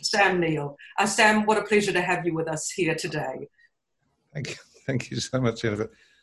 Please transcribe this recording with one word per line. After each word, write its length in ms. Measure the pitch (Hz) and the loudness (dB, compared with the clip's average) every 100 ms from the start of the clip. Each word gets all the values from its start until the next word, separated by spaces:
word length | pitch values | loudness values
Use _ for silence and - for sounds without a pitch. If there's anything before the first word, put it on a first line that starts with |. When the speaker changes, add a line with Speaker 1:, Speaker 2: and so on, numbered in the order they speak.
Speaker 1:
Sam 360 | - 214 190 180 | -2 2 2 2
Neill. 380 | 165 151 143 - - - | 0 -2 -4 -10 -8 -2
Uh, 60 | 208 | 0
Sam, 380 | 220 214 214 | 4 6 6
what 140 | 208 220 | 4 2
a 40 | |
pleasure 280 | - 208 185 | 4 2 2
to 80 | 180 | 0
have 240 | 175 170 | 0 0
you 100 | 170 | -2
with 140 | 160 160 | -2 -2
us 220 | 151 - | -4 -6
here 240 | - 160 | -2 -2
today. 540 | 160 165 151 143 131 - _ _ _ _ _ _ _ _ | -2 -4 -4 -6 -8 -12 _ _ _ _ _ _ _ _
Speaker 2:
Thank 180 | 147 - | -10 -10
you. 40 | - - _ - | -12 -18 _ -6
Thank 240 | 127 - | -6 -4
you 80 | 127 | -8
so 220 | - 131 | -4 0
much, 220 | 123 113 | 0 0
Jennifer. 280 | 113 104 110 _ _ _ | -2 -4 -6 _ _ _